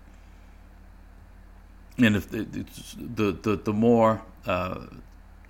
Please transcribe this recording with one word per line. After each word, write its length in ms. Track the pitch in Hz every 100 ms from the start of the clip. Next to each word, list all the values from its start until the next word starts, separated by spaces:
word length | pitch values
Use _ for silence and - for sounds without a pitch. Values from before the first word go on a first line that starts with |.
| - - - - - - - - - - - - - - - - - - - -
And 180 | 117 104
if 160 | - 113
it, 200 | - 104
it's 400 | 104 - - -
the, 320 | - 110 104
the, 240 | 82 110 101
the 180 | -
more, 480 | 107 117 117 110 107 - - -
uh, 400 | 90 92 - - - - - - -